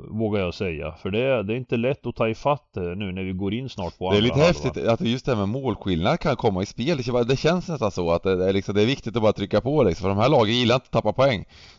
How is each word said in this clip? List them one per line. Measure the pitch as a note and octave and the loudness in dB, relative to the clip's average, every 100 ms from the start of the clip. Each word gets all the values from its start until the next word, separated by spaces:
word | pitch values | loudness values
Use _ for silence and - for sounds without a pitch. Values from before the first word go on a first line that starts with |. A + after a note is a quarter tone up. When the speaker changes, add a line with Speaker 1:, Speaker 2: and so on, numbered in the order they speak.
| - | -12
Speaker 1:
vågar | G#2+ A2 G#2 | -4 -2 0
jag | F2+ | -2
säga. | - G2 D2+ D2+ | -2 -6 -4 -8
För | D#2+ G2 | -8 -4
det | G#2 | -2
är, | C3 B2+ | 0 0
det | G2 | 0
är | A#2+ | -4
inte | B2+ B2 | -2 -2
lätt | B2 C#3+ A#2+ | 0 -2 -6
att | - | -2
ta | A2+ | -2
ifatt, | A2 C#3+ C#3+ _ G#2+ | -2 -2 -2 _ -8
eh, | |
nu | F2 F#2 G2+ | -6 -6 -6
när | F#2 | -6
vi | F#2 | -6
går | F#2 G2 | -4 -4
in | A2+ C3 | -4 -8
snart | - F2 - | -8 -8 -6
på | F2+ | 0
Speaker 2:
Det | G#2 | 2
är | |
Speaker 1:
andra | |
Speaker 2:
lite | A#2 | 4
Speaker 1:
halvan. | - E3 | 4 4
Speaker 2:
häftigt | - C3 - E2+ | 4 -2 -2 0
att | A#2 | 0
just | C#3 B2+ - | 0 -2 -2
det | |
här | A2+ | 0
med | G2 | 0
målskillnad | B2+ C3 G2 G2 E2+ G2 D#3+ | -2 -4 -4 -2 0 0 0
kan | D#3 B2+ | 0 0
komma | A#2 F#2 | 0 0
i | G2 | -4
spel. | - B2+ D#3+ | -4 -2 -2
Det | |
känns | B2 | 0
bara, | B2 | 0
det | A#2 C3+ | 2 2
känns | D3+ F3+ F3 | 2 0 -2
nästan | D3+ G#2+ | -2 -2
så | F#2+ E2+ | -2 0
att | E2+ | 0
det | F#2+ F#2 F#2 | 2 2 2
är | |
liksom, | G2 - | 0 0
det | G2+ | 0
är | G#2+ | 2
viktigt | C#3+ A#2 A#2 | 0 -2 0
att | |
bara | G#2+ | 2
trycka | G2 G2 G#2 | 0 0 0
på | A2+ D3+ | 0 2
liksom, | G#2+ E2+ | 2 2
för | F#2+ | 0
de | G2 | 2
här | B2 | 4
lagen | D3 G#2+ | 4 4
gillar | A#2+ A#2 | 2 2
inte | C3 | 2
att | - | 0
tappa | A#2 G#2+ | -2 0
poäng. | G#2 C3+ G2+ E2+ - - | 2 2 2 -6 -18 -20